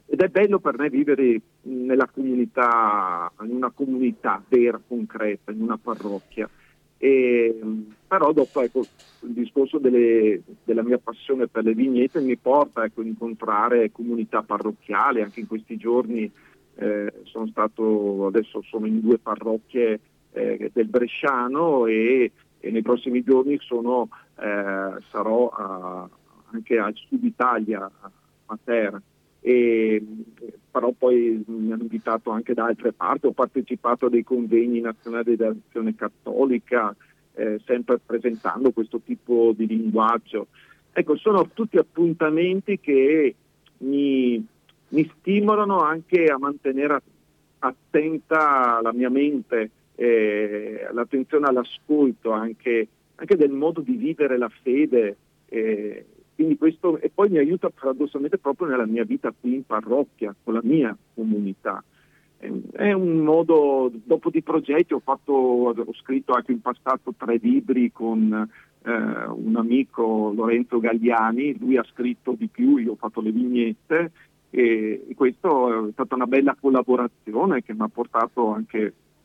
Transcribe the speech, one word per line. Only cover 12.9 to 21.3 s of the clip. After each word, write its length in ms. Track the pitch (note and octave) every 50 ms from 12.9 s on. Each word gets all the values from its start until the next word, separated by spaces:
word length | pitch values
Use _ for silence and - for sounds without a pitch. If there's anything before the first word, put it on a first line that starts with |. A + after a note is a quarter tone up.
| - A#2
a 40 | A2+
incontrare 840 | A2+ A2 - A#2 A2+ A2 - A2+ A2 G#2 G#2 A2+ A#2+ B2 A#2 A2 G#2
comunità 500 | - - A#2 A#2+ A#2 A#2 G#2+ - - G#2+
parrocchiali. 800 | G#2+ - G#2 G2+ - G#2+ G#2 - _ - G#2 G2+ B2 C#3 B2+ A2+
Anche 200 | G#2 G2+ - A#2
in 60 | G#2+
questi 300 | - A2 A2 A2 - A#2
giorni, 540 | G#2+ G#2+ A#2 A#2+ B2+ A#2+ A2+ A#2+ A2+ G#2+ G2+ - _ _ _ _ _ _ _ _
eh, 380 | - G#2+ G#2+ G#2 G#2 G2+ - - G#2 -
sono 240 | - - A2+ A2
stato, 800 | A2 - G#2+ G#2+ A2 - - A2 A2 G#2+ G#2 G#2 G2+ G2 G2 G2
adesso 340 | G2 G2+ A2+ A2 - - G#2
sono 240 | G2 - - A2 G#2+
in 160 | A2 A2 A2
due 160 | A2 A2+ A#2
parrocchie, 800 | - - A2 G#2+ - A2 A2+ A2 A2 - _ - B2 A#2+ A2+ G#2+ G#2+ _ _ _ _ _ _
eh, 380 | - A2 G#2+ G#2+ G#2 G2+ G#2+ G#2+ -
del 140 | A#2+ A2
Bresciano 960 | - B2 B2 A#2+ A2+ - - - C#3+